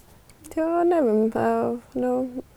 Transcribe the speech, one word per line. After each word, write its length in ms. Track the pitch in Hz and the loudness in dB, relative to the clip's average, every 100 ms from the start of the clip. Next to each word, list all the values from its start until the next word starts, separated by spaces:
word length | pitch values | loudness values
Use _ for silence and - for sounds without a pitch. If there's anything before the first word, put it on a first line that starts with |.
| - - - - - | -18 -20 -20 -20 -10
Jo, 300 | - 320 339 339 | -4 -2 2 2
nevím, 480 | 349 254 214 220 | 2 2 2 2
eh, 80 | 226 226 226 233 240 - 254 | 0 0 0 -2 -4 -8 -4
no, 300 | 247 254 254 247 - | -2 -2 -4 -8 -14